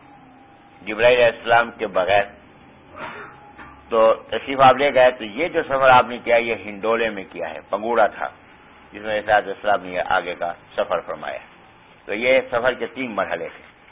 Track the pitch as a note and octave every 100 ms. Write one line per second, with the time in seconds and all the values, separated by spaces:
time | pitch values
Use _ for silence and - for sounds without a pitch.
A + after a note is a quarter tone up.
0 | - - - - - - - - G2 G#2+
1 | A#2+ B2 A#2+ A2+ A2+ A#2 A#2 - G#2+ F#2
2 | F2+ G2+ G2+ - - - - - - -
3 | - - - - - - - - - A2+
4 | A2+ - - A2 - C3+ C3 B2+ C#3+ B2+
5 | B2+ B2+ A2 G#2+ F3 D#3+ C#3 C3+ C3 B2
6 | A#2 A#2+ A#2+ A#2 A#2 G#2+ G2+ G2+ G#2+ A2+
7 | A2+ G2+ F2+ F2 D#2+ D#2 - G2 A2 A#2
8 | G#2 - C2+ - - - - - - G#2
9 | G#2+ G#2+ G#2 G#2 G2 F#2+ G#2 G2 F#2 F2+
10 | - F#2 F2 E2+ E2+ E2+ - - G2+ F2
11 | - E2 C#2+ C2 - - - _ _ _
12 | - G#2 B2+ C3 B2 A#2+ B2+ A#2 A#2 B2+
13 | B2+ G2 F2 E2+ D#2+ - - _ _